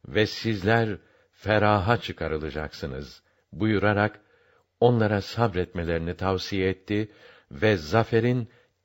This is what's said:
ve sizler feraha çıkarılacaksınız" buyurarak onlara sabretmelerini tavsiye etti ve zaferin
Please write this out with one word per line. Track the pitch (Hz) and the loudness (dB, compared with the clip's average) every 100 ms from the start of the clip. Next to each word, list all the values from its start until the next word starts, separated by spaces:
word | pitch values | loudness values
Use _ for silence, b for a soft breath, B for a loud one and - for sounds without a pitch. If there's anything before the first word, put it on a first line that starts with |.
| - | -4
ve | 101 107 | 0 0
sizler | - 113 107 92 113 113 95 b b b | -2 -4 -2 2 2 2 -4 b b b
feraha | _ 95 107 107 104 90 120 | _ 0 2 4 2 2 0
çıkarılacaksınız" | - 82 82 78 78 73 76 - 78 65 71 - _ _ _ | -2 -6 -4 -4 -4 -6 -8 -8 -10 -10 -12 -16 _ _ _
buyurarak | 76 107 104 101 104 107 - b b b b b _ | -4 0 2 2 2 0 -2 b b b b b _
onlara | 120 120 107 104 | 4 4 2 0
sabretmelerini | - - 117 90 90 87 85 82 82 87 | -2 -2 0 0 -4 -4 -2 -2 -4 -4
tavsiye | 95 95 - 98 92 | -2 -2 -2 -2 -2
etti | 92 - 104 107 B B B B | -2 -4 -4 -4 B B B B
ve | - 110 101 | 0 2 2
zaferin | 76 110 113 113 120 127 113 b b _ | 2 0 2 0 2 -2 -4 b b _